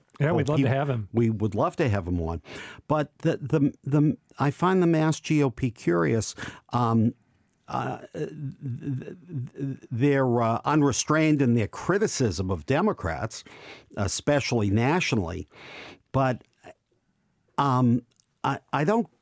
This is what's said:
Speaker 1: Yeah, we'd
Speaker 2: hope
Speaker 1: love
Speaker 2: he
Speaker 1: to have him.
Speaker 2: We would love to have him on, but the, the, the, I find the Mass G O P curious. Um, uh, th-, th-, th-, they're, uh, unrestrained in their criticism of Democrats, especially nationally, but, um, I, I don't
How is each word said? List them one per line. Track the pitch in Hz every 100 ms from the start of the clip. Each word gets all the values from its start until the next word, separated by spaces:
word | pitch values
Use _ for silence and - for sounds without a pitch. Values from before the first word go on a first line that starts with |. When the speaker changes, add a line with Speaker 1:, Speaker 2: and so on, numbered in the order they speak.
| _ -
Speaker 1:
Yeah, | 147
we'd | 170 139
Speaker 2:
hope |
Speaker 1:
love | 147
Speaker 2:
he |
Speaker 1:
to | 127
have | 135 143
him. | 123 101
Speaker 2:
We | 110 117
would | 104 107 98
love | 160 -
to | 143
have | 101 87
him | 90
on, | 82 82 - - - - -
but | 151 143 -
the, | 165 151
the, | 131 156 143 -
the, | - 147 151 - _ -
I | 143
find | - 175 190
the | 175
Mass | 160 156 156
G | - 156
O | 139
P | - 131
curious. | - - 170 160 117 104 - - - -
Um, | 123 120 113 110 - _ _ _ _ -
uh, | 127 127 123 -
th-, | 180 151
th-, | 151 139 - 139 120 156 127 - 185 175 160 123 -
th-, | 139 131 -
they're, | 117 143 139 131 120
uh, | 113 117 -
unrestrained | 151 143 123 - 151 156 151
in | 135
their | 117 101
criticism | - - 190 202 - 123 80 95
of | 92 -
Democrats, | 139 208 - 85 80 101 - - - - - - -
especially | 98 - - 147 - 123 104
nationally, | 101 120 175 - 120 85 85 - - - - - - _
but, | 135 131 117 - _ - - _ _ _ _ _ _ _ -
um, | 143 127 123 120 - _ _ _
I, | - 139 -
I | 139
don't | 156 220 - _